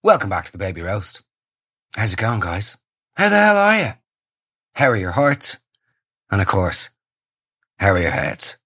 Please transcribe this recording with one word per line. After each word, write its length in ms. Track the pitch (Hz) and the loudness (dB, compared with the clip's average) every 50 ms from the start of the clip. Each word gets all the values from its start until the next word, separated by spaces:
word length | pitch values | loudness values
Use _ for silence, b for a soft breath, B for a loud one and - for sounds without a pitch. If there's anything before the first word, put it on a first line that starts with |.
| - 202 208 | 6 4 4
Welcome 160 | 139 - 101 | 4 2 -4
back 140 | 98 85 82 | -4 -6 -6
to 80 | - | -10
the 60 | _ 101 | _ -8
Baby 220 | 98 95 92 85 | -6 -6 -6 -8
Roast. 420 | 82 87 101 104 92 - - - _ _ _ _ _ _ _ _ _ _ _ _ _ _ - | -6 -6 -6 -6 -6 -8 -12 -14 _ _ _ _ _ _ _ _ _ _ _ _ _ _ -8
How's 160 | - 110 107 | -4 -4 -4
it 80 | 92 - | -2 -2
going, 180 | 110 113 120 110 | -2 -2 -2 -2
guys? 380 | - 85 85 92 104 - - _ _ _ _ _ _ _ _ | -4 -4 -4 -6 -6 -8 -10 _ _ _ _ _ _ _ _
How 120 | - 190 208 | 0 2 2
the 80 | 208 | 4
hell 200 | 208 208 214 208 | 4 4 4 4
are 200 | 202 202 208 220 | 4 4 2 2
you? 160 | 220 170 113 - _ _ _ _ _ _ _ _ _ _ _ _ _ _ _ _ | 2 0 -2 -6 _ _ _ _ _ _ _ _ _ _ _ _ _ _ _ _
How 120 | - 139 135 | 0 2 2
are 60 | 120 | 2
your 140 | 104 92 90 | 0 -2 -2
hearts? 480 | 85 135 143 143 143 139 - - - - _ _ _ _ _ _ _ _ _ _ _ _ _ _ | 0 2 2 2 0 0 -2 -4 -4 -4 _ _ _ _ _ _ _ _ _ _ _ _ _ _
And 100 | - 98 | -2 0
of 60 | 98 | 0
course, 440 | - - 98 90 87 - - - - _ _ _ _ _ _ _ _ _ _ _ _ _ _ _ _ _ _ | 0 0 0 -2 0 -2 -2 -4 -4 _ _ _ _ _ _ _ _ _ _ _ _ _ _ _ _ _ _
how 100 | 95 98 | 2 2
are 80 | 92 87 | 4 4
your 120 | 87 80 | 2 0
heads? 440 | 69 - - - - - - - - _ _ | -2 -2 -4 -6 -2 -2 -2 -2 -2 _ _